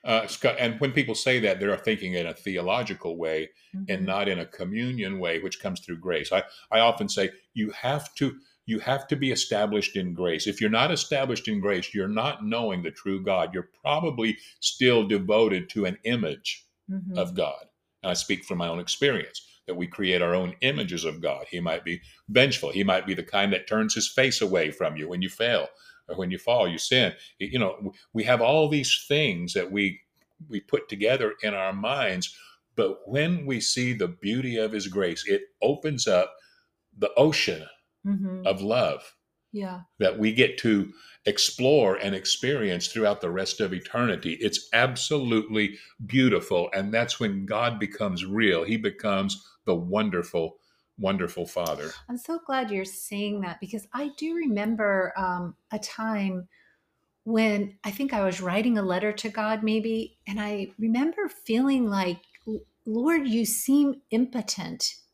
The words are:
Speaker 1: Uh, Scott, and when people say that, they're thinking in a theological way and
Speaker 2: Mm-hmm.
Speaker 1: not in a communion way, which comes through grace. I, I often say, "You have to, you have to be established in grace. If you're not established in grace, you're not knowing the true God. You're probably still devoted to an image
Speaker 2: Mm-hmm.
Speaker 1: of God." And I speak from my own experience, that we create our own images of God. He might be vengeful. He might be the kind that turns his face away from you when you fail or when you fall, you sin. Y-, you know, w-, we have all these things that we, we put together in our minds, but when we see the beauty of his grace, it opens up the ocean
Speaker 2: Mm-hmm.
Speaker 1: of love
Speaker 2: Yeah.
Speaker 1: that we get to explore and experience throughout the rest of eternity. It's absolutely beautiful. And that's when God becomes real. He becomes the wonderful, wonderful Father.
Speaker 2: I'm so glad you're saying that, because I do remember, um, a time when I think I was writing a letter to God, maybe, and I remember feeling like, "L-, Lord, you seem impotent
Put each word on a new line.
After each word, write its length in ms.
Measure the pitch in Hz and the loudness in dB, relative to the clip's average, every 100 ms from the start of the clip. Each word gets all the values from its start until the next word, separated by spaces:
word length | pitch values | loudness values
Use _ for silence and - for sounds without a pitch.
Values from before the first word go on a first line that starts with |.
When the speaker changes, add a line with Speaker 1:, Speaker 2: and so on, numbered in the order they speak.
Speaker 1:
Uh, 220 | 131 113 107 | 2 0 0
Scott, 300 | - 131 - | 0 0 2
and 220 | 120 113 | -2 0
when 120 | 139 | 0
people 220 | 131 139 | 0 0
say 240 | - - 127 | 0 2 2
that, 200 | 107 92 | 2 2
they're 160 | 101 95 | 0 0
thinking 380 | - 107 95 | 0 -2 -2
in 120 | 90 85 | -2 -4
a 80 | |
theological 800 | - - 90 90 113 107 92 87 85 | -6 -6 -2 0 0 -2 -6 -8 -4
way 340 | 82 80 80 _ _ | -2 -2 -4 _ _
and 120 | 190 95 | -12 -6
Speaker 2:
Mm-hmm. 160 | 95 | -4
Speaker 1:
not 240 | 95 98 101 | -2 0 0
in 100 | 90 | -2
a 60 | 85 | -6
communion 720 | - 92 107 123 127 95 95 | -8 -6 -4 -4 -4 -4 -4
way, 200 | 87 82 | -2 -2
which 200 | 92 - | -4 -6
comes 200 | 98 92 | -8 -8
through 180 | - 82 | -10 -8
grace. 320 | 90 80 73 | -2 -4 0
I, 100 | 95 - - - | -2 -2 -14 0
I 100 | 110 | 6
often 280 | 113 113 104 | 6 4 -2
say, 220 | - 98 - _ | 0 -2 -4 _
"You 160 | 117 107 | -6 -6
have 440 | - 123 147 - - | -4 -4 -4 -6 -2
to, 200 | 139 - _ _ - | -2 -2 _ _ -6
you 140 | 110 | -4
have 260 | 123 135 - | 0 -2 0
to 80 | 139 | 0
be 140 | 135 | 0
established 640 | 120 - 107 104 104 98 98 | 0 0 2 2 2 0 -2
in 160 | 90 | -4
grace. 340 | 87 90 80 104 | -2 0 0 -2
If 140 | 95 | 0
you're 100 | 107 | 2
not 200 | 113 147 | 2 2
established 560 | 165 - 143 135 113 - | 0 0 0 0 -2 -2
in 120 | 104 | 0
grace, 340 | 98 95 - | 0 0 -2
you're 140 | 101 95 | -4 -2
not 360 | 107 131 135 | 0 -2 -2
knowing 380 | 107 113 113 92 | -4 -2 0 -2
the 80 | 82 | -4
true 320 | - 98 98 | -6 -4 -2
God. 320 | 92 92 82 | 0 0 0
You're 160 | 92 87 _ | -4 -8 _
probably 540 | 139 147 165 123 113 107 - _ | -2 0 0 0 -2 -2 -10 _
still 460 | - - 127 117 101 | -6 4 6 6 6
devoted 640 | 104 92 107 110 95 82 | 2 4 4 6 2 -2
to 140 | 107 95 | -2 -2
an 120 | 98 | -2
image 640 | 113 120 87 71 - - _ _ - | -2 0 -2 -4 -8 -10 _ _ -8
Speaker 2:
Mm-hmm. 260 | 190 180 180 | -8 -6 -4
Speaker 1:
of 180 | 90 | -2
God." 300 | 92 76 69 - _ _ _ | 0 -2 -4 -16 _ _ _
And 80 | 92 | -4
I 40 | |
speak 300 | 90 - 95 | -4 -2 -4
from 140 | - 90 | -4 -4
my 100 | 85 | -4
own 120 | 85 | -4
experience, 600 | 87 - 139 113 - - - _ - | -6 0 2 2 -4 -12 -18 _ -10
that 100 | 90 | -6
we 100 | 87 | -6
create 340 | - 95 90 | -2 2 4
our 140 | 87 | 4
own 200 | 90 90 87 | 2 0 0
images 420 | 127 143 95 87 | -2 0 -4 -4
of 160 | 82 78 | -4 -4
God. 240 | 78 67 - | -4 -4 -6
He 120 | 90 | -6
might 240 | 85 82 | -2 -4
be 160 | 85 87 - - - | -4 -8 -10 -20 0
vengeful. 440 | 110 139 123 71 | 4 4 2 -2
He 100 | 92 | 0
might 220 | 98 92 95 | 2 2 0
be 80 | |
the 80 | 92 | -4
kind 300 | - 101 101 | -2 0 2
that 160 | 98 - | 0 0
turns 260 | 107 107 | 0 0
his 140 | 113 - | 0 0
face 320 | - 131 - | 2 2 2
away 300 | 104 90 78 | 2 2 0
from 240 | - 85 76 | 0 -4 -4
you 120 | 78 | -6
when 140 | 90 | -4
you 60 | 92 | -4
fail 400 | - 117 107 - _ - - - | -2 0 2 -2 _ -20 -20 -10
or 80 | 87 | -6
when 160 | 90 | -4
you 60 | 92 | -4
fall, 280 | - 120 92 | 0 2 2
you 100 | 82 | 0
sin. 360 | - 127 101 - - _ | 2 4 4 0 -20 _
Y-, 100 | 98 | -4
you 60 | 127 | 0
know, 140 | 98 - | -2 -2
w-, 160 | 98 - _ | -10 -10 _
we 120 | 110 | -4
have 180 | 107 123 | 2 4
all 260 | 117 156 151 | 6 6 4
these 360 | 147 127 - - | 2 2 -2 2
things 460 | 147 147 87 87 | 0 2 -2 -2
that 160 | 98 87 | -2 -2
we, 300 | 101 98 90 _ _ _ _ 156 | 0 -2 -2 _ _ _ _ -10
we 100 | 104 | -10
put 280 | - 127 - | -4 -4 -4
together 460 | 101 107 131 110 107 | -2 0 2 0 -2
in 100 | 107 | -4
our 180 | 101 95 | -2 -2
minds, 640 | 98 107 143 113 90 90 - - _ _ | -2 -2 0 0 -2 -6 -10 -20 _ _
but 240 | - 95 - 101 | 0 0 -2 -4
when 400 | 131 160 175 139 | 0 2 0 -2
we 140 | 123 | -2
see 320 | - - 123 | 0 0 0
the 160 | 117 90 | 0 -2
beauty 480 | 87 98 120 131 117 | -2 -4 -2 -2 -2
of 160 | 110 | -2
his 160 | 107 95 | -2 -4
grace, 360 | 98 92 85 - | 0 0 -2 0
it 140 | 98 - _ | 0 -2 _
opens 460 | 110 147 156 131 - | 2 2 -2 -2 4
up 260 | 92 92 - _ _ _ _ _ - | 4 4 -4 _ _ _ _ _ -2
the 120 | 101 - | 0 6
ocean 480 | 151 151 - 80 78 - _ _ | 6 6 0 -2 -8 -20 _ _
Speaker 2:
Mm-hmm. 400 | 196 196 190 185 185 | -2 -2 -2 -2 0
Speaker 1:
of 120 | 190 | 0
love 540 | 98 123 90 - - _ _ _ _ | 0 2 2 -2 -10 _ _ _ _
Speaker 2:
Yeah. 300 | 208 190 180 - _ | -8 -8 -10 -16 _
Speaker 1:
that 180 | 95 104 | 0 2
we 140 | 107 | 0
get 260 | 113 120 - | 6 4 4
to 340 | 117 104 92 - - - | 2 2 0 -8 -20 -4
explore 680 | - 104 - - 127 147 104 | -2 0 0 2 4 6 6
and 220 | 98 101 95 | 2 -2 -4
experience 720 | - - 123 143 104 87 - | -2 -2 0 0 0 -2 -4
throughout 320 | 113 104 101 | 0 2 2
the 100 | 87 | -2
rest 300 | 90 95 - | -2 -4 -2
of 120 | 101 | -2
eternity. 600 | 92 - 120 123 90 87 82 | -2 -6 -2 0 0 -4 -2
It's 280 | 104 - - | -2 -2 0
absolutely 1080 | 113 131 123 - 151 127 110 107 110 104 101 - _ | 2 4 2 -2 -2 2 2 2 0 0 -2 -20 _
beautiful. 640 | 101 131 131 95 - 90 87 | 0 4 6 4 2 0 0
And 180 | 98 98 | -2 0
that's 280 | 113 120 - | 0 0 -2
when 260 | 110 98 98 | -2 -2 -2
God 320 | 110 120 113 | 0 0 0
becomes 460 | 104 - 104 90 95 | -6 -2 -4 -2 -4
real. 380 | 104 107 82 | 2 4 4
He 120 | 85 113 | 2 0
becomes 640 | 107 98 107 98 98 - - _ - | -2 -2 0 0 0 -4 -12 _ -2
the 80 | 87 | 0
wonderful, 800 | 87 101 107 90 85 87 85 - _ _ _ - | 0 0 0 -2 -2 -2 -2 -6 _ _ _ -4
wonderful 480 | 95 98 85 - 85 | -2 0 -2 -4 -6
Father. 440 | 90 82 73 78 - - | -4 -4 -4 -6 -12 -12
Speaker 2:
I'm 100 | 247 | -10
so 220 | - 330 | -8 -8
glad 280 | 330 262 233 | -4 -4 -2
you're 120 | 202 | -4
saying 580 | 190 - - 202 208 208 | -6 -10 -10 -6 -4 -4
that, 180 | 185 165 | -6 -8
because 260 | 196 220 - | -10 -10 -10
I 160 | 247 285 285 | -8 -8 -6
do 160 | 311 | -4
remember, 760 | 339 302 202 208 226 208 196 185 - | -2 0 0 0 0 2 2 0 -2
um, 380 | 185 180 175 - _ | -4 -4 -6 -10 _
a 80 | 214 | -8
time 680 | - - 220 214 196 185 180 _ _ _ _ _ _ _ | -8 -6 -4 -2 -2 -4 -8 _ _ _ _ _ _ _
when 540 | - 220 220 208 202 - | -2 2 4 2 -2 -6
I 60 | 208 | -12
think 200 | 202 277 | -4 -2
I 120 | 233 | 0
was 160 | 190 180 | 0 0
writing 380 | 180 190 233 220 | -2 2 2 2
a 40 | |
letter 300 | 190 180 208 | 2 0 0
to 160 | 208 226 | -2 -6
God, 340 | 214 214 220 | -4 -2 0
maybe, 560 | 214 220 220 226 220 _ - | 0 0 0 -2 -4 _ -8
and 140 | 208 | -6
I 320 | 208 208 190 - | -4 -4 -6 -4
remember 500 | 226 233 302 339 381 | 0 2 0 0 -6
feeling 600 | - - 226 269 269 226 | -6 -2 2 4 4 2
like, 300 | 196 185 175 _ _ - | 2 0 -2 _ _ -8
"L-, 140 | 214 - _ | -8 -10 _
Lord, 440 | - 220 277 330 269 | -4 0 2 2 2
you 160 | 226 | 0
seem 560 | 220 - - 277 285 269 _ | 0 -2 4 4 4 0 _
impotent 840 | 220 262 254 220 - 165 - - - _ | 0 2 -2 -4 -6 -6 -4 -4 -6 _